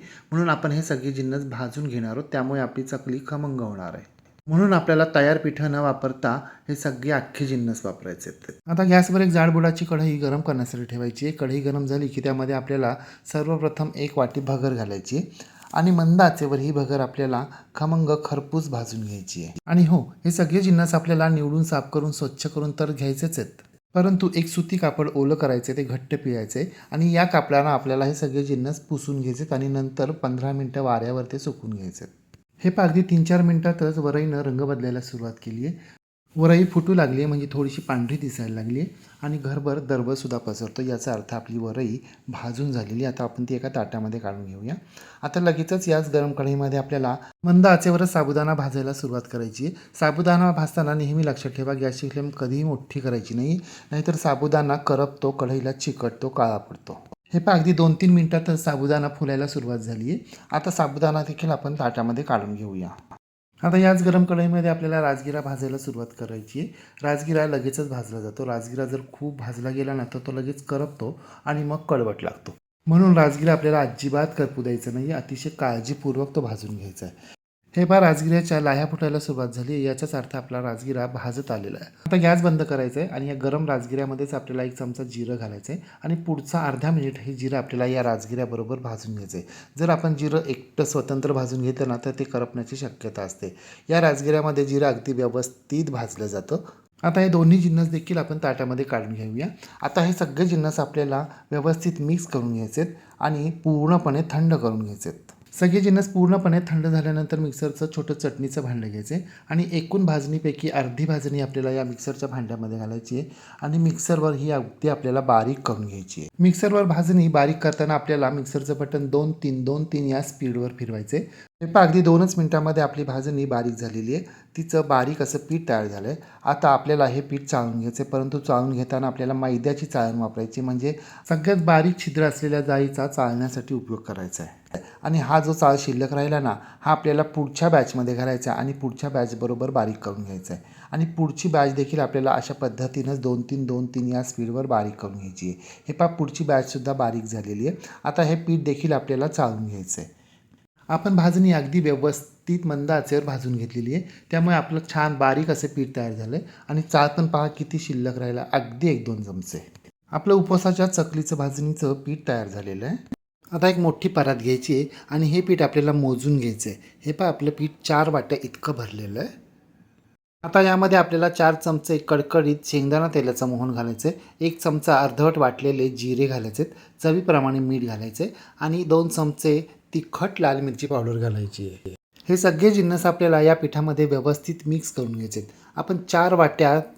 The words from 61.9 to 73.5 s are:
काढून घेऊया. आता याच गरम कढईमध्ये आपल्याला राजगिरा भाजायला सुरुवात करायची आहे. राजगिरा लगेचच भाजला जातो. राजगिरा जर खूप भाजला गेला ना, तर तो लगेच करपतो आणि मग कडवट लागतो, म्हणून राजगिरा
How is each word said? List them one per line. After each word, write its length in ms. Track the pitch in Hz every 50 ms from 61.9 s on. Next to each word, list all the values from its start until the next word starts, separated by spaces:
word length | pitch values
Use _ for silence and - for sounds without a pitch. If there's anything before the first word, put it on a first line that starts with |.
| - 120 113 117 120 135 151
काढून 300 | - 127 104 101 104 104
घेऊया. 340 | 104 107 101 98 92 90 87 - - - - - - _ _ _ _ _ _ _ -
आता 160 | 165 175 180
याच 260 | 185 190 185 190 180 175
गरम 200 | 185 175 180 180
कढईमध्ये 460 | 180 175 170 170 170 175 170 165 170
आपल्याला 320 | 165 165 160 156 160 160
राजगिरा 400 | 151 143 135 127 135 143 143 151
भाजायला 360 | 135 135 135 123 135 127 135
सुरुवात 380 | 135 - 143 117 117 117 117 - -
करायची 400 | 117 110 113 107 104 - - 139
आहे. 80 | 165 - - - - - _ - 139
राजगिरा 420 | 147 147 143 151 160 160 156 156
लगेचच 420 | 151 147 131 123 131 - 156 147 135
भाजला 320 | 131 123 117 107 113 113
जातो. 240 | 107 107 104 - 131
राजगिरा 400 | 127 120 117 113 120 123 135 135
जर 160 | 123 135 135 131 - -
खूप 240 | - 143 147 139
भाजला 320 | 127 113 120 113 120 120 131
गेला 240 | 131 139 135 139 135
ना, 100 | 131 120 123 -
तर 60 | 127 127
तो 40 | 135
लगेच 320 | 131 135 127 139 135 - -
करपतो 540 | - 143 139 147 147 - - 110 123 - - - - - - -
आणि 180 | - 147 147 147
मग 220 | 147 151 156 - -
कडवट 340 | 151 123 113 107 101 - -
लागतो, 320 | - - - - - - _ _ _ _ _ -
म्हणून 300 | 160 160 175 190 185 175
राजगिरा 360 | 165 151 147 139 143 156 165